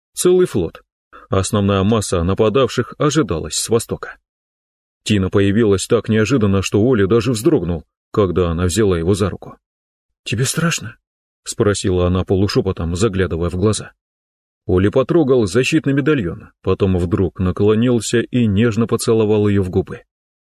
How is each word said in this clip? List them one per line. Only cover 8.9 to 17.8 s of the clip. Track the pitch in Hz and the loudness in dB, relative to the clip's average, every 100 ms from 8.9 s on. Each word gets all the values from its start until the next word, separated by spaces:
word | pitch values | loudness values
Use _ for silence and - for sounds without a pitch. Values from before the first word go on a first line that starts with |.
| 87 | 0
его | 82 | 0
за | 101 98 | 0 -2
руку. | - - - _ _ _ _ _ _ | -6 -16 -20 _ _ _ _ _ _
«Тебе | - 107 131 | -8 -4 -4
страшно?» | - 165 - 110 - _ _ _ _ | -2 -4 -4 -10 -18 _ _ _ _
спросила | - - 104 98 104 90 90 | -12 -2 0 0 -2 0 0
она | 92 | 0
полушепотом, | 92 95 101 131 95 90 82 87 | 0 0 0 0 -2 -4 -6 -2
заглядывая | 110 95 87 82 87 | -2 -2 -4 -2 -4
в | 90 | -2
глаза. | 107 104 - _ _ _ _ _ _ _ - | -2 -2 -8 _ _ _ _ _ _ _ -2
Оля | 92 101 | 2 2
потрогал | 131 127 165 135 131 101 | 0 2 2 2 2 2
защитный | 110 - 156 143 | 0 0 0 0
медальон, | 139 135 147 87 - - _ | 0 0 0 -2 -8 -16 _
потом | - 95 98 92 | -4 0 2 0
вдруг | 85 87 90 - | 0 0 0 0
наклонился | 92 87 104 107 | -2 0 2 2